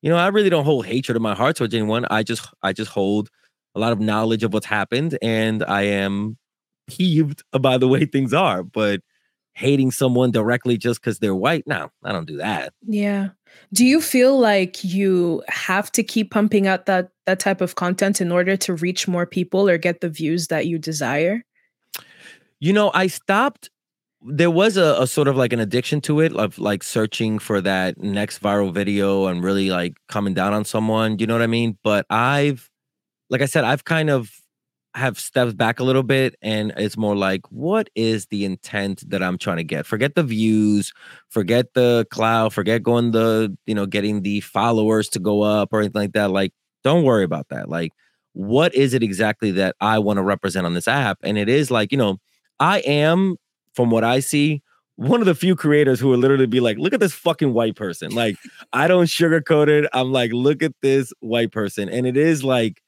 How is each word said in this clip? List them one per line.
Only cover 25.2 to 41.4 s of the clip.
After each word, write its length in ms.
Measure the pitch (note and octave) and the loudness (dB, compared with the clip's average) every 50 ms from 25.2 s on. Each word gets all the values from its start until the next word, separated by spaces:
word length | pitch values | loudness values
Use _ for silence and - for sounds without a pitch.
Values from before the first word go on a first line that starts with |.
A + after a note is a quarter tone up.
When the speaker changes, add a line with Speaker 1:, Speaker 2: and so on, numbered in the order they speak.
| D3 C#3 | 2 2
Speaker 1:
of, 80 | C3+ | 2
like, 160 | C3 B2+ A#2 A#2+ | 2 2 0 0
an 80 | A#2 | -2
addiction 400 | A2+ G2+ F2+ B2 B2 - - D3+ C3+ | -2 0 0 -2 -2 0 -4 -4 -2
to 180 | - D3+ D3 | 0 2 2
it 140 | D#3+ D#3+ - | 2 2 0
of, 220 | - G#2+ G2+ - - | -2 -2 -2 -4 -4
like, 260 | - G#2 G#2 F#2+ - | -2 -2 -2 -2 -4
searching 540 | - - A#2 A2 G#2 - - A#2 A2 G#2+ A2 | -4 -2 -2 -2 -2 -2 -4 -2 -2 -2 -4
for 200 | - - G#2+ G2+ | -4 -2 -2 -2
that 380 | F#2 G2 F#2+ F#2 F#2 F#2 F2 - | 0 0 0 0 0 -2 -4 -6
next 420 | - G#2 G2 G2+ G2+ - - - - | -6 -6 -4 -4 -4 -6 -8 -4 -2
viral 300 | G2+ G2+ G#2 G2+ F#2+ E2+ | 0 2 2 0 0 0
video 540 | G2+ G2+ G2 G2+ G2+ G2+ G2 G2 G2 F#2+ | -2 -2 -2 0 0 0 0 0 0 0
and 160 | F#2+ F2+ F2 F2 | 0 -2 -2 -2
really, 280 | F#2 G2 G2 G2 F#2+ | -2 0 0 0 0
like, 260 | F#2 F2+ F2 F2 D#2 _ _ _ | -2 -2 -4 -6 -8 _ _ _
coming 260 | - G#2+ G2+ G2+ F#2+ | -6 -4 -2 -2 -2
down 200 | F2+ F#2 G2+ G#2 | 0 0 0 0
on 100 | G#2+ G#2 | -2 -4
someone. 540 | - - A2+ A2 A2 A2 A2 A2+ A2 G#2+ G2 | -2 -4 -2 -2 0 0 0 0 0 0 -2
You 80 | A2+ | -2
know 80 | A2 A#2 | -2 0
what 80 | A#2 A#2 | 0 0
I 60 | A2+ | 0
mean? 300 | A#2 A#2 A#2 A2+ G#2 _ _ | 0 0 -2 -2 -4 _ _
But 240 | A2 G#2+ G2+ - _ | 0 0 0 0 _
I've, 600 | G#2+ A2 A#2+ B2+ C#3 C#3+ C#3+ D3 C#3 B2 - _ _ _ _ _ _ _ _ _ _ _ _ _ | -2 0 2 2 2 2 0 0 -2 -4 -10 _ _ _ _ _ _ _ _ _ _ _ _ _
like 120 | - B2+ C#3 | -2 -2 -2
I 40 | |
said, 180 | C3+ - E3 C3+ | 0 0 0 2
I've 200 | A2 C3+ C#3 - | 2 0 -2 -2
kind 260 | - E3 D#3+ D#3 D3+ | -2 -2 0 0 0
of 200 | C#3+ C3 A#2 G#2 - - _ _ _ _ _ _ _ _ _ _ _ | 0 -2 -2 -6 -14 -20 _ _ _ _ _ _ _ _ _ _ _
have 240 | - B2+ C3 G#2 - | -4 -4 -4 -4 -4
stepped 380 | - - _ C3+ B2 A#2+ A2 | -12 -4 _ 0 0 0 0
back 240 | F#2 A#2 A2 A#2+ - | -2 -2 -2 0 0
a 40 | B2+ | 0
little 180 | B2+ C3 C3 C3 | 2 2 2 2
bit, 320 | A2+ C3+ C3+ C3 B2+ - _ - | 2 0 2 2 0 -2 _ -6
and 300 | A2 A2 G#2+ G#2+ G#2+ - | -4 -2 -2 -2 -4 -4
it's 200 | C#2 G2+ G#2+ - | -2 -4 -4 -2
more 200 | - A2 G#2 G#2 | -2 -2 0 0
like, 260 | G2+ G2 F#2+ F#2+ F#2+ - - | 0 0 0 -2 -4 -6 -10
"What 380 | - A2 C3+ E3 G3 A3 G#3+ - _ | -14 -8 -4 -2 -2 -2 -2 -4 _
is 320 | G#2 A2+ A2+ A2+ G#2+ F#2+ | -2 0 0 0 -2 -4
the 180 | _ - G2+ G2+ | _ -6 -4 -4
intent 640 | G2 F#2 F2+ _ - - G#2 G2 G2 G2 - - - | -4 -6 -8 _ -8 -6 -4 -4 -4 -4 -6 -8 -8
that 120 | - G2 F#2 | -6 -4 -2
I'm 160 | F2+ F2+ F2+ | -2 -4 -4
trying 180 | - - F#2 E2 | -4 -4 -4 -4
to 60 | E2+ | -4
get?" 220 | D2+ - D2+ D2 | -6 -6 -8 -6
Forget 280 | - - G#2+ A#2+ C#3+ C#3+ | -4 -4 -2 -2 -2 0
the 80 | - E3 | -2 -2
views, 720 | C3+ A#2 G#2+ A2 A2 A2 G#2+ G#2+ G#2+ G#2 G#2 G2 - - _ - - - - _ _ | -2 0 0 2 2 4 4 4 4 2 2 0 -4 -10 _ -20 -20 -20 -20 _ _
forget 460 | - A2+ | -4 -4